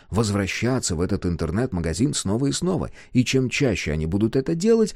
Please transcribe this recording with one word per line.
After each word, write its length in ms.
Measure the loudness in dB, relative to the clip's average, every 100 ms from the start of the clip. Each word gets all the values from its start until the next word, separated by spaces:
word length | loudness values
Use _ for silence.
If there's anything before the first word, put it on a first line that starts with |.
| -4
возвращаться 840 | 0 2 2 0 -2 0 0 0 -2
в 60 |
этот 240 | 0 0 -2
интернет-магазин 880 | -2 -2 -2 -2 -2 -2 0 0
снова 320 | 0 -2 0 0
и 60 |
снова, 400 | 0 -2 -2 -4 -10 -2
и 140 | 0 2
чем 240 | 2 0
чаще 420 | 0 0 0 -2
они 140 | -2 0
будут 300 | 0 2 0
это 180 | 0
делать, 400 | 0 4 4 2